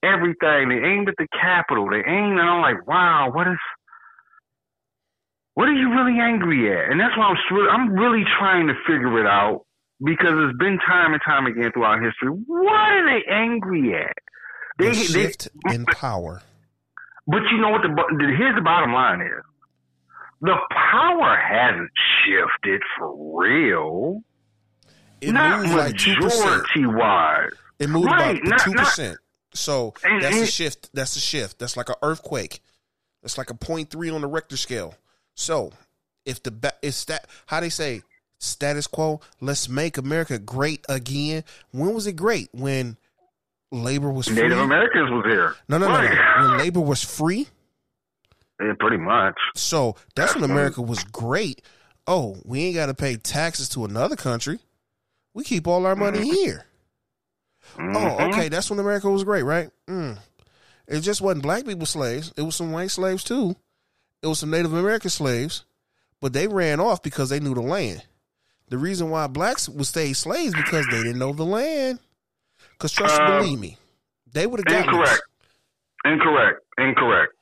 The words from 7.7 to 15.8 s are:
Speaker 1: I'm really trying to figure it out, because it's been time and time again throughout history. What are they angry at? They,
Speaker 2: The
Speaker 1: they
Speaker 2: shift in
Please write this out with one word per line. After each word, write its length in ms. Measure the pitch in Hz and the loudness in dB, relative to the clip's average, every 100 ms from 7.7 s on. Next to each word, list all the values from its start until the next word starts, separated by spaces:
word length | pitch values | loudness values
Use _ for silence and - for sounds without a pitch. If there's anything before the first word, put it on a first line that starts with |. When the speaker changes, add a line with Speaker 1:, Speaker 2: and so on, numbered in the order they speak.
Speaker 1:
I'm 200 | 233 254 | 2 2
really 320 | 190 233 220 202 - | 2 2 2 2 0
trying 300 | 196 185 160 | 2 2 2
to 60 | 131 - | 0 0
figure 340 | 156 123 113 | 0 2 2
it 60 | 107 | 4
out, 360 | 101 104 104 _ _ _ _ | 4 2 0 _ _ _ _
because 280 | 139 160 185 | -2 2 2
it's 260 | 156 151 123 | 4 2 0
been 200 | 185 190 - | 0 0 2
time 260 | 185 165 | 4 4
and 100 | 151 | 2
time 220 | - 143 131 | 0 0 0
again 240 | 117 117 | 0 -2
throughout 300 | 120 110 107 | 2 2 2
history. 260 | 117 107 127 | 0 -2 -4
What 420 | 170 247 339 381 | -4 -4 0 4
are 320 | 427 427 403 330 | 4 4 4 4
they 180 | 254 - | 2 0
angry 640 | 202 226 233 190 180 127 | 0 0 0 -2 0 2
at? 220 | 85 - - - - - - - - | 0 -4 -8 -14 -20 -20 -16 -16 0
They, 100 | 196 | 2
Speaker 2:
The 60 | |
Speaker 1:
they 80 | 226 | 2
Speaker 2:
shift 460 | 196 165 208 - - - - | 2 2 0 -2 -12 -6 -4
in 140 | 117 | -2